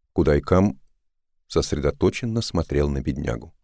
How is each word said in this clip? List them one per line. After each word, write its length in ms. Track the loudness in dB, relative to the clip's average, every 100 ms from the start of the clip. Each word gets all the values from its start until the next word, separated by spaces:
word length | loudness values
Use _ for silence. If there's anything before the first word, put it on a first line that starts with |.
| _
Кудайкам 680 | 0 2 2 4 2 2 -2 _ _ _ _ _ _ -4
сосредоточенно 960 | -2 -2 0 -2 0 0 0 -4 -4
смотрел 480 | -2 -2 0 0 0
на 140 | -2
беднягу. 500 | -4 -4 -4 -6 -10 _